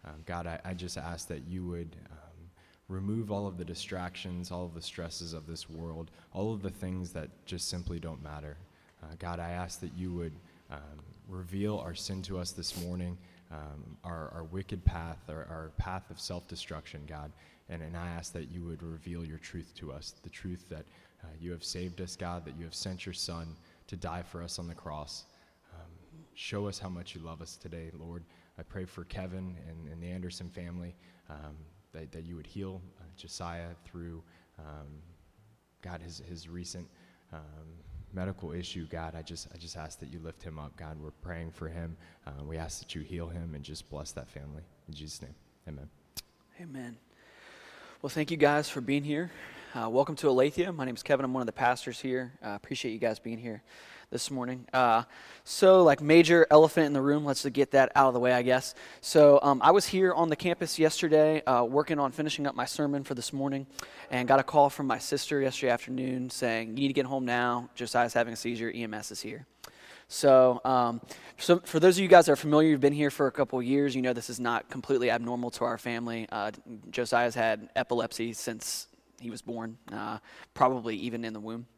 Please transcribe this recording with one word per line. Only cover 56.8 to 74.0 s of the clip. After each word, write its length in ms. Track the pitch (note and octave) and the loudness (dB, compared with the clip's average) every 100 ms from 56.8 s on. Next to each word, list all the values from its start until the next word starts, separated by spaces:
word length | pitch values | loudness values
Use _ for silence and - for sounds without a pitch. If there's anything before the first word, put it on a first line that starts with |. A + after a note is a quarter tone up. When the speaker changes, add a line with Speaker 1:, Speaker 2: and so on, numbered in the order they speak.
Speaker 2:
in 80 | D3 | 2
the 80 | C#3+ | 2
room, 240 | C3+ D3 | 2 2
let's 180 | D3 C3+ C#3+ | 2 -2 0
get 220 | B2+ C#3 | 2 6
that 200 | C#3 C3 | 6 6
out 140 | C3+ C3+ | 6 6
of 40 | |
the 60 | B2 | 6
way, 140 | B2 | 4
I 100 | B2+ | 4
guess. 320 | B2 B2+ - - - - | 4 2 2 -12 -18 -14
So, 380 | - D#3+ D3 C#3+ | 4 10 12 12
um, 180 | C#3+ C3 | 8 8
I 80 | C#3+ | 8
was 160 | G3 - | 8 4
here 260 | F#3 F#3 | 4 4
on 160 | E3 E3 | 4 2
the 60 | |
campus 420 | D3+ F3+ E3+ E3 - | 0 -2 -2 -4 4
yesterday, 640 | D#3 - E3 D#3 D#3 D#3 | 4 4 4 6 6 4
uh, 180 | C3 B2 | 2 2
working 340 | A#2+ C#3 D3+ D3+ | 4 2 2 0
on 140 | C#3 | 0
finishing 340 | C#3 D3+ D3 | -2 -4 -2
up 80 | C#3+ | -4
my 120 | - | -2
sermon 380 | B2+ - D3 C#3+ | -4 -2 0 0
for 120 | C#3+ | -4
this 180 | B2+ - | -6 -4
morning, 320 | C3+ C#3 C#3 C3+ - - - - | -4 -2 -4 -8 -14 -16 -18 -6
and 160 | B2+ B2 | -2 6
got 120 | C3+ | 6
a 40 | |
call 260 | C3 D3+ C#3+ | 6 6 6
from 160 | - | 4
my 140 | C#3 - | -2 -2
sister 420 | - C#3+ - D3 | -2 -4 -2 0
yesterday 300 | C3+ - B2+ | 0 0 0
afternoon 580 | A#2+ - B2+ C3 B2+ B2 | 0 -2 -6 -4 -4 -6
saying, 400 | - B2 A2+ A2+ | -4 -2 -2 -4
"You 60 | |
need 140 | A#2 C#3 | -2 0
to 40 | |
get 140 | C3+ B2+ | 2 0
home 180 | C3+ | -2
now. 440 | B2+ B2 B2 A#2+ A#2+ | 0 2 2 0 -4
Josiah's 400 | - A#2+ A#2+ A#2+ | -10 -2 2 2
having 200 | A#2+ A#2 | 2 0
a 40 | A#2 | -2
seizure. 320 | A#2+ A2+ A2+ | -6 -4 -6
E 140 | A#2 | -6
M 100 | A2+ | -8
S 180 | G#2+ - | -8 -10
is 100 | G#2 | -10
here." 260 | A2 G#2+ - _ - - - - - | -10 -12 -16 _ -20 -20 -20 -20 -12
So, 540 | - C#3+ C3 B2+ A#2+ | 4 10 10 10 6
um, 360 | C3 B2+ A#2+ A#2 - - - - | 2 4 4 0 -10 -18 -18 -6
so 220 | - E3+ | 4 4
for 180 | - D#3+ | 4 6
those 180 | F3+ F3+ | 8 8
of 60 | |
you 40 | F#3 | 12
guys 200 | F3+ D#3+ | 12 12
that 60 | |
are 20 | |
familiar, 340 | C#3+ D3+ D3+ D#3+ | 4 6 6 6
you've 100 | C#3+ | 6
been 140 | C#3 | 4
here 160 | D3 C#3+ | 4 0
for 160 | - | 2
a 60 | C3+ | 0
couple 260 | C3+ C3 C3 | 2 -2 0
of 80 | |
years, 300 | A#2+ C#3 C#3+ | 2 2 2
you 80 | B2+ | 0